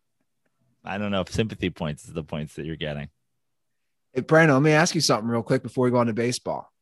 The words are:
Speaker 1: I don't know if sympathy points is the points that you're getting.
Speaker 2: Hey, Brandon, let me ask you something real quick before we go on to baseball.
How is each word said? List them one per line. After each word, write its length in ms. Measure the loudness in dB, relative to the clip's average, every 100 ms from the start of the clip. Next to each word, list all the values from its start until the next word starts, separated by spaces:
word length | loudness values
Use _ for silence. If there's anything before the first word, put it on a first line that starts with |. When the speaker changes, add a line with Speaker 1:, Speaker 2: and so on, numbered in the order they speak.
| _ _ _ _ _ _ _ _
Speaker 1:
I 140 | -10 -6
don't 120 | -2
know 120 | -2
if 100 | -2
sympathy 360 | -2 -4 -4 -6
points 360 | -4 -6 -8
is 80 | -10
the 100 | -10
points 320 | -8 -8 -8
that 100 | -10
you're 120 | -10 -8
getting. 320 | -8 -8 -12 _ _ _ _ _ _ _ _ _ _
Speaker 2:
Hey, 80 | -8
Brandon, 340 | 4 6 6
let 80 | 6
me 80 | 4
ask 240 | 4 2
you 60 | 0
something 280 | 0 0 0
real 140 | -4
quick 220 | 0 -2
before 220 | -2 -2 2
we 40 |
go 60 | 2
on 100 | 0
to 60 |
baseball. 600 | 0 -4 -4 -6 -8 -10 _